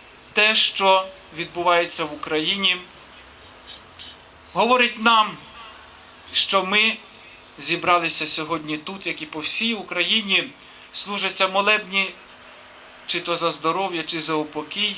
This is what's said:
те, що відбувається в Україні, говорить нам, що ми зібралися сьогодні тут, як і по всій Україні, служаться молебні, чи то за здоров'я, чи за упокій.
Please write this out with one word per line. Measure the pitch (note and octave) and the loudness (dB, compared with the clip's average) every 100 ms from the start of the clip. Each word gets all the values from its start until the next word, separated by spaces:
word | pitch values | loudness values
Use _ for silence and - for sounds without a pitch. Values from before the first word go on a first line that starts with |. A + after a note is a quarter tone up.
| - - - | -20 -20 -4
те, | A3 G#3+ A3 | 2 4 4
що | - - G3 F#3+ F#3+ - - D3+ | 0 2 4 4 2 -10 -16 -10
відбувається | E3+ F3 F3 E3+ F3 - D3+ | -8 -2 4 4 2 -2 -4
в | |
Україні, | D3 D#3 D#3 E3 G3 F#3+ F3+ F3+ - - - - - - - - - - - - - - - - | -6 -4 -2 0 0 0 0 -6 -20 -20 -20 -20 -20 -20 -20 -20 -20 -20 -18 -18 -18 -20 -20 -6
говорить | E3+ A3+ B3+ A#3+ G#3+ | 0 4 4 2 2
нам, | A3+ A3+ G#3 D#3 - - - - - - - - - | 4 4 4 -4 -16 -18 -18 -20 -20 -20 -20 -20 -6
що | - - G3 F#3 | -2 2 0 2
ми | G#3 A3 A3 - - - - - - | 2 2 0 -12 -20 -20 -20 -20 -6
зібралися | C#3+ E3+ - F3 E3 - D#3 | -2 0 4 4 4 2 2
сьогодні | - D#3 E3 D3+ D3+ | 0 0 -4 -4 -8
тут, | E3+ G3 E3+ | -8 -10 -8
як | D#3 | -8
і | D3+ | -8
по | D#3 | -6
всій | D3+ - A3+ | 0 0 0
Україні, | G#3+ - F3 F3 A3 G3+ F3+ C3+ - - - - | -2 -4 -2 0 0 2 0 -2 -10 -20 -20 -10
служаться | - G3 G3+ F#3 - F#3+ | -8 -4 -2 -2 0 0
молебні, | G3 G3+ F#3+ F3+ G3 F#3+ - - - - - - - - - - | 2 2 2 0 -2 -2 -8 -20 -20 -20 -20 -20 -20 -20 -16 -6
чи | F3 | -6
то | E3+ E3+ | -2 0
за | E3 | 0
здоров'я, | - D#3+ F3 F#3+ E3+ | 0 0 0 -2 -4
чи | D#3 E3 | -4 0
за | D3+ | 0
упокій. | D#3 D3+ D3+ D3 G3 G#3 | 0 -2 -8 -8 -4 -4